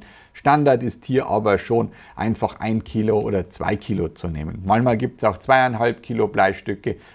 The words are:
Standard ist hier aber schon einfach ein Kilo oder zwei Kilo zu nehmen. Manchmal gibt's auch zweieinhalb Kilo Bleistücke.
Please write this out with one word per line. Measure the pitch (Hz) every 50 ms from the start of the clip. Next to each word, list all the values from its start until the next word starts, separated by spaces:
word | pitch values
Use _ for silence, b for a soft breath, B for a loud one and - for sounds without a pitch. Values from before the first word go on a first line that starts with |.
| B B B B B B B
Standard | - - 139 143 151 147 143 131 120 127
ist | 117 - - -
hier | - 127 131 -
aber | - 95 110 107 107 98 92
schon | - - 117 117 113 107 B B B B B
einfach | B 101 113 110 - 113 104 - -
ein | - 110 110 110 -
Kilo | - - 113 107 110 107 104
oder | 107 107 101 95 90 -
zwei | - - - 95 104
Kilo | 104 - - 104 85 85 82
zu | - - - 90
nehmen. | 78 73 76 78 80 - 90
Manchmal | 98 107 117 123 127 117 110
gibt's | - - - - 123
auch | 110 98 -
zweieinhalb | - - 135 131 127 127 117 110 117 120 113 - -
Kilo | - 120 110 107 101
Bleistücke. | - 104 95 95 98 - - - 101 95 - 117 - B B B B